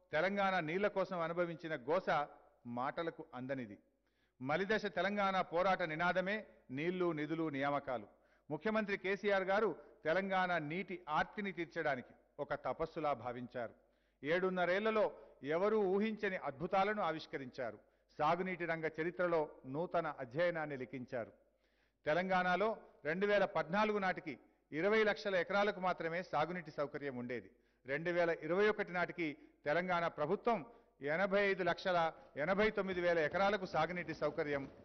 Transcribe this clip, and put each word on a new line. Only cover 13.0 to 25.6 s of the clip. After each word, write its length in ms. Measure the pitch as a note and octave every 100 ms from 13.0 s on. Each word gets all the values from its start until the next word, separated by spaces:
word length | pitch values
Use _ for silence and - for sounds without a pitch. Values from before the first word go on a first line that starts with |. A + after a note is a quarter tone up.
| D3+
భావించారు. 600 | C3 A#2+ A#2+ B2 B2+ A2 - _ _ _ _
ఏడున్నరేళ్లలో 880 | C3+ F3 F#3 F#3 F3 F#3+ A3 G#3+ F3+ - - -
ఎవరూ 360 | C3+ D#3+ G3+ A3
ఊహించని 580 | G3 G3 A3 A3 G3+ F#3
అద్భుతాలను 640 | C#3 B2+ E3+ G3 G3 G#3+
ఆవిష్కరించారు. 800 | E3+ D#3+ - D#3 C3+ B2 A#2+ G#2+ _ _ _ -
సాగునీటి 480 | D3+ F3 F#3 F3+ E3+
రంగ 200 | E3 D#3+ D#3
చరిత్రలో 480 | D#3+ F3 F3+ E3+ D3+ - C3
నూతన 420 | C#3 F3 F3 D#3+ C#3+
అధ్యయనాన్ని 580 | C3 C3 F3 E3 D3+ C#3
లిఖించారు. 540 | B2+ C3+ B2 B2+ A2 - _ _ _ _ _ _ -
తెలంగాణలో 720 | D#3 F#3 F#3 F3+ F3+ G#3+ G3+ - - C#3+
రెండు 220 | E3+ G#3
వేల 180 | G#3 F#3
పద్నాలుగు 520 | D#3+ D#3 F#3+ G#3+ G#3
నాటికి 420 | F#3+ E3+ D#3+ A#2+ - _ _
ఇరవై 320 | C#3+ F#3 A3
లక్షల 320 | G#3+ G3+ G3+ F#3
ఎకరాలకు 440 | E3 G3